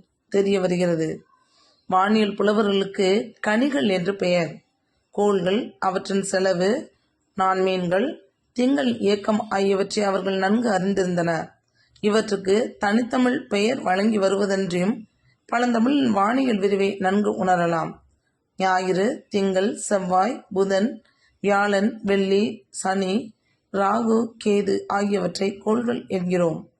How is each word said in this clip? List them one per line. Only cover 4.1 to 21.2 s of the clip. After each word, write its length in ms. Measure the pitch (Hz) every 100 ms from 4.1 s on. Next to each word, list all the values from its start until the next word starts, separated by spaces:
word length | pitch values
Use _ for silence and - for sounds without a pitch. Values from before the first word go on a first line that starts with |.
| 196
பெயர். 360 | 180 175 156 - _ _ _ _ _ -
கோள்கள், 440 | 208 196 175 208 - -
அவற்றின் 440 | 190 185 - 196
செலவு, 480 | 185 185 190 175 190 277 - _ _ _ _ -
நான்மீன்கள், 720 | 190 185 190 185 175 185 277 381 _ _ _ -
திங்கள் 360 | 247 285 254 226
இயக்கம் 440 | 196 202 226 208 208
ஆகியவற்றை 540 | 196 196 190 196 208
அவர்கள் 340 | 196 190 190 190
நன்கு 320 | 190 226 233
அறிந்திருந்தனர். 760 | 190 190 196 180 175 170 160 170 _ _ _ _ _
இவற்றுக்கு 560 | 208 214 - 196 185 208 262 -
தனித்தமிழ் 580 | 202 226 233 254 247 254 -
பெயர் 340 | 202 214 269
வழங்கி 380 | 185 185 214 214
வருவதன்றியும் 760 | 190 196 202 196 190 175 185 247 - _ _ _ -
பழந்தமிழின் 600 | 233 247 233 240 294 254
வானியல் 500 | 196 202 262 254 208
விரிவை 300 | 196 196 196 -
நன்கு 320 | 185 202 208
உணரலாம். 600 | 220 185 180 170 165 160 - _ _ _ _ _ -
ஞாயிறு, 680 | 190 185 185 180 214 311 -
திங்கள், 420 | 202 196 185 202 -
செவ்வாய், 600 | - 202 180 185 208 311 -
புதன், 400 | 190 196 190 233 320 - _